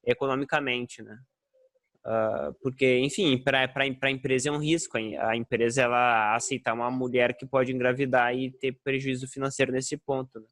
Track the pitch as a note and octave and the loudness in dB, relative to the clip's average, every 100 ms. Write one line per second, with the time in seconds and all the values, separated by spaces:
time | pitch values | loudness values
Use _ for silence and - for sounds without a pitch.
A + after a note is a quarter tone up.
0 | - A#2+ C3+ C3+ C#3 D3+ C#3 B2 A#2+ - | 0 0 0 -2 0 -2 0 -4 -6 -12
1 | G#2+ G#2+ C3 _ _ _ _ _ _ _ | -18 -20 -20 _ _ _ _ _ _ _
2 | - A2+ A2 G#2+ D3 - C3+ C3 C3 B2+ | -4 0 0 -2 -6 -6 -8 2 4 4
3 | C#3 F3 F3 B2+ C3 C3+ C3 C3+ C#3 C3 | 2 0 2 2 2 2 0 0 -2 0
4 | C3+ C3+ C3+ C3 C#3 D3 D3+ E3 - A#2 | -2 -2 0 0 0 -2 0 0 0 -6
5 | A2 D2+ A2+ A#2 A#2 A#2 A#2 B2 B2 B2 | -4 -4 -2 -2 -2 0 0 2 2 4
6 | B2 A2+ G#2+ A2+ - B2+ - A2+ A#2+ C3 | 4 4 2 0 -2 -4 -2 -2 -2 -2
7 | B2+ B2 A#2+ B2 C3 C3+ B2+ C3 B2+ B2+ | 0 2 2 0 -2 0 0 2 0 0
8 | C#3 B2+ A#2+ B2 C3 B2+ C3 B2+ - C3+ | 2 2 2 0 -6 -4 -6 -4 -4 -4
9 | C3+ B2+ C3 C#3 C3+ - C3+ B2+ B2+ D3+ | -2 -6 -8 -6 -6 0 0 0 -4 -8
10 | - C3+ C3 A2+ A2 | -4 -6 -6 -14 -20